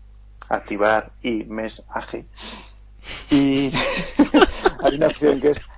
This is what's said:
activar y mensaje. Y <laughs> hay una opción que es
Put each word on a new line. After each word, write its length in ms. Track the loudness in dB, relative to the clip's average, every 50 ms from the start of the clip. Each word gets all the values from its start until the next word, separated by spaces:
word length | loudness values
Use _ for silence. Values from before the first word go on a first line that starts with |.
| -20 -20 -20 -20 -20 -20 -20 -18 -8 -6
activar 640 | -6 -6 -4 -6 -4 0 2 2 2 2 0 -4 -10 -10 -6
y 200 | -4 -4 -4 -6
mensaje. 800 | -8 -8 -8 -8 -8 -10 -14 -14 -12 -12 -12 -10 -10 -12 -12 -12 -14 -18 -18 -16 -16 -16 -16 -18 -20 -20 -20 -20 -20 -20 -20 -16 -16 -14 -14 -4 0
Y 400 | 2 4 4 4 2 2 0 0 0 -2 -2 -2 -4 -4 -6 -2 0 0 2 4
<laughs> 540 | 6 6 6 4 4 2 0 0 0 2 2
hay 120 | 0 2
una 120 | 4 2 0
opción 320 | 2 2 2 2 2 2
que 100 | 2 0
es 100 | 0 0 -4 -12 -14